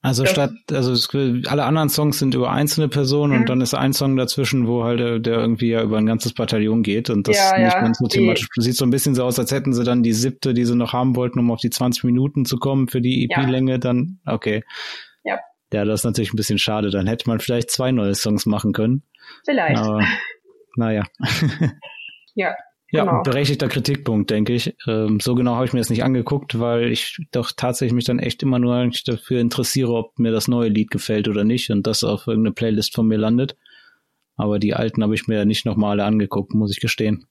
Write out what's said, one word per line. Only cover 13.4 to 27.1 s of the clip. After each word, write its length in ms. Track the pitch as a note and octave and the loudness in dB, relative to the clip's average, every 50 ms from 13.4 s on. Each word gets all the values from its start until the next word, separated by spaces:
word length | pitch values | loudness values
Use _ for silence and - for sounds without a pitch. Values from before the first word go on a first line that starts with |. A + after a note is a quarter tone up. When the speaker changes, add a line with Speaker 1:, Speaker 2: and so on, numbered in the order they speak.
Speaker 1:
E-P-Länge, 380 | C3+ B2+ B2+ C3 C3 C3 C3 B2+ | 0 2 2 2 2 0 0 0
dann, 400 | B2+ B2+ B2 B2 C3+ E3+ F#3+ - _ D3 | 0 0 0 0 0 -2 -6 -12 _ -6
okay. 360 | - G#2+ - A2 G#2 A2 A#2 _ - - - - - - - - _ _ _ | -6 -4 -2 -2 -2 -2 -4 _ -16 -16 -14 -14 -14 -16 -18 -20 _ _ _
Speaker 2:
Ja. 160 | - - - - - _ _ _ _ | -6 -6 -6 -8 -14 _ _ _ _
Speaker 1:
Ja, 140 | - G#2+ G2+ | -4 -2 0
das 160 | G#2 G#2+ A2 | 0 0 0
ist 40 | - | -2
natürlich 280 | A#2+ G#2 - A2+ G2 - | -2 0 0 -2 -2 -2
ein 40 | G#2 | -4
bisschen 220 | G#2 - G#2+ G2+ | -2 -2 -2 -2
schade, 320 | - - G#2+ G#2+ G#2+ G2+ | -2 -2 -2 -2 -2 0
dann 160 | F#2+ G2 F2+ G2+ | 0 0 0 0
hätte 200 | A#2 A#2 - A#2 | -2 -2 -2 -2
man 120 | A2+ A2 | -2 -2
vielleicht 320 | - - B2 A#2+ A2+ - | -2 -2 -2 -2 -2 -2
zwei 200 | - - B2+ B2+ | -4 -2 -2 0
neue 220 | C3 B2 G#2 G2 G2 | 0 0 0 0 -2
Songs 320 | - - A2 G#2+ G2 - | -2 0 0 0 0 0
machen 280 | A2+ G#2 G#2 - G#2+ G2 | 0 -2 0 0 -2 0
können. 300 | - G#2+ A2+ B2+ C#3 - _ _ _ - - - - _ | 0 0 0 0 -2 -4 _ _ _ -20 -20 -20 -10 _
Speaker 2:
Vielleicht. 320 | - D4 B3 F3 D#3+ C#3 A2+ | -2 0 0 2 0 0 0
Speaker 1:
Aber, 220 | G#2+ G#2+ G#2+ G#2+ G#2+ G2 - - - - - _ _ _ _ _ - _ - | 0 0 0 2 0 0 0 -4 -6 -12 -14 _ _ _ _ _ -20 _ -4
na 160 | B2 A#2+ A2+ | -2 0 0
ja. 120 | G#2+ G#2+ G2+ - _ _ | 0 -2 -2 -4 _ _
<laughs> 600 | C3+ B2 - - E3 C#3 - - - A#2+ - - - - - - - - - - _ _ _ | -4 -4 -2 0 0 -2 0 0 -2 -4 -4 -6 -18 -20 -20 -18 -20 -20 -20 -20 _ _ _
Speaker 2:
Ja. 180 | A3 F#3 F3 - - - - _ _ _ _ | -4 -4 -4 -4 -6 -14 -18 _ _ _ _
Speaker 1:
Ja, 140 | - D#3 G3+ | 0 0 2
Speaker 2:
Genau. 180 | F#3 E3+ E3+ E3+ | 2 0 0 0
Speaker 1:
berechtigter 460 | C#3 B2 C#3 C#3+ C3+ C#3+ A#2+ C#3+ A#2+ | 0 0 0 2 0 0 0 -2 -2
Kritikpunkt, 600 | - C#3 B2 - C#3+ C#3 - - A2+ G#2 G2 - | -2 -2 -2 -2 -2 -2 -2 -2 0 0 0 0
denke 240 | A2 G#2+ G#2+ G#2 A#2+ | 0 0 0 0 0
ich. 220 | A#2+ - - - _ - - | -2 -2 -4 -8 _ -4 -2
Ähm, 320 | A2+ A2 A2 G#2+ A2 G#2 | -2 0 0 0 0 0
so 140 | - C3 B2 | 0 0 0
genau 220 | B2 B2 B2 A#2+ | 2 2 2 0
habe 100 | A#2+ C3 | 0 0
ich 80 | B2 - | 0 0
mir 60 | B2 | 0
das 100 | A2+ - | 0 0
nicht 140 | A#2 A2+ - | 0 0 2
angeguckt, 560 | C3 C3 B2+ A#2 - C#3+ C#3 C#3+ - - A2+ | 2 0 0 0 0 -2 -4 -4 -4 -4 -2
weil 320 | A#2 A#2+ A#2+ A#2 A#2 A#2+ | 0 0 2 2 2 0
ich 260 | A#2 A2+ - - | 0 -2 -4 -6